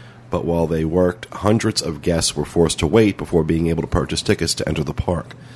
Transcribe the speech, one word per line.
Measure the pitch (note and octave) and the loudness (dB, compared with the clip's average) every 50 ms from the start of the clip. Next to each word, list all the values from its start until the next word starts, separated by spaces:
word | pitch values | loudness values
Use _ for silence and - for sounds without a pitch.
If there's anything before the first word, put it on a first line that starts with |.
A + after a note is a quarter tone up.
| - - - - - - | -20 -20 -20 -20 -8 -6
but | F#2 F2 - | -4 -2 -2
while | E2+ E2+ E2+ E2 | 0 0 0 0
they | D#2 E2 D#2+ D#2+ | 0 0 -2 -2
worked, | D#2+ E2 F#2 F2+ F2+ F2+ - - - | 0 2 2 2 2 0 -4 -10 -14
hundreds | - - - G#2 A2 A2 - A2 - - | -12 -2 2 2 2 2 2 0 -2 -2
of | - E2+ D#2 C#2+ | -4 -4 -6 -4
guests | - F2 E2+ E2 - - - | -2 0 0 2 0 0 -2
were | D2 D2 | -4 -6
forced | - - F2 E2 D2+ - - | -2 2 2 2 2 2 0
to | E2+ | 0
wait | D2 F2+ A#2 A2 G2+ F#2+ | 4 4 6 6 4 2
before | - D#2 - F2 E2+ D#2+ | -2 -4 0 0 2 2
being | D#2 E2 D#2+ E2+ | 2 2 2 2
able | E2 E2 D#2+ D2 | 0 0 -2 -2
to | |
purchase | - - F2 C2+ - E2+ - - | 0 0 0 0 0 -4 -4 0
tickets | - G2+ - E2+ D#2+ - | 0 0 0 0 -2 -2
to | - - | -4 -4
enter | - D#2+ D#2+ C#2+ | -4 -2 -4 -4
the | - - | -4 -4
park. | - - G2+ F2 D2+ - - - - - - - | -4 -2 -2 -2 -2 -4 -8 -14 -18 -18 -20 -20